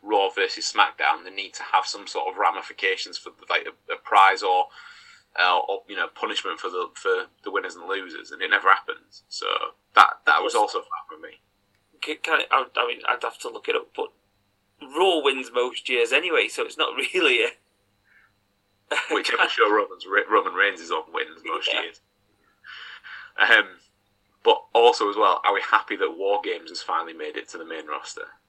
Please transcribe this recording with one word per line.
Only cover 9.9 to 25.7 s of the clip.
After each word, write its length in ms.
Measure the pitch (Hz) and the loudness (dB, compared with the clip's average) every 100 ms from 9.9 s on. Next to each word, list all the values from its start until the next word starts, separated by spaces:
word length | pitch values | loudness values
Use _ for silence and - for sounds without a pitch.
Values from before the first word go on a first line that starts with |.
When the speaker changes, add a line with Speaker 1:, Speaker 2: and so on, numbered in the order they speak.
| - | 6
Speaker 1:
that, 240 | - - - | 6 6 2
that 160 | 76 | 2
was 140 | 98 113 | 4 2
also 240 | 104 - | 0 -2
far 240 | - 78 - | -8 -14 -14
from 120 | 80 | -18
me. 200 | 82 - _ _ _ _ _ _ | -20 -20 _ _ _ _ _ _
Speaker 2:
Can, 160 | - 151 | -10 -8
can 160 | - 160 - | -2 -2 2
I, 140 | 131 | 0
I, 20 | 127 - | 0 -2
I 100 | 120 | -2
mean, 140 | 123 - | -2 -2
I'd 160 | 120 | -2
have 160 | 120 - | -4 -8
to 100 | 120 | -12
look 180 | 113 - | -10 -2
it 80 | 123 | -2
up, 140 | - | -2
but 200 | - - _ _ _ _ _ _ _ | -10 -10 _ _ _ _ _ _ _
Raw 400 | 139 143 190 165 | -8 2 2 4
wins 300 | 139 135 127 | 0 0 -4
most 360 | 123 123 117 - | -2 -2 -4 -2
years 240 | 127 117 | 0 2
anyway, 340 | 135 180 151 110 | 2 2 0 0
so 160 | - | -4
it's 140 | 117 - | -8 -4
not 180 | 143 127 | -4 -2
<laughs> 180 | - | -4
really 300 | 185 156 120 | 0 2 2
a 40 | 98 - _ _ _ _ _ _ _ _ _ _ _ _ _ 151 - | 0 -4 _ _ _ _ _ _ _ _ _ _ _ _ _ -4 0
Speaker 1:
Whichever 400 | 160 160 117 92 | -2 0 2 2
show 220 | - 110 | 4 4
Roman's, 340 | 107 98 - 90 98 98 | 4 0 -6 -2 -2 4
Roman 240 | 104 95 | 2 2
Reigns 260 | 92 101 90 | 0 0 0
is 120 | 82 | -6
on 120 | 82 80 | -6 -4
wins 300 | 80 78 82 | -6 -6 -8
most 240 | 82 82 - | -8 -6 -2
Speaker 2:
Yeah. 80 | 85 | -4
Speaker 1:
years. 200 | - - _ _ _ _ _ _ - - - - - - - - | -6 -12 _ _ _ _ _ _ -20 -18 -18 -18 -18 -18 -14 -2
Um, 260 | 101 110 98 - _ _ _ _ _ _ | 4 6 4 -8 _ _ _ _ _ _
but 220 | 113 113 - | 2 2 2
also 380 | 117 120 117 104 | 6 6 6 0
as 60 | 101 | 4
well, 260 | 101 90 | 4 4
are 100 | - | 2
we 80 | 98 | 0
happy 340 | - | 2